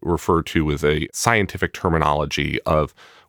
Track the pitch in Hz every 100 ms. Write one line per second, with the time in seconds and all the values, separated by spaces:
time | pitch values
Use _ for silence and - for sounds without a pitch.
0 | - 85 - 85 - 82 76 73 73 76
1 | - - 117 113 95 - 90 - 92 82
2 | 76 73 73 - 73 71 - 78 71 -
3 | - -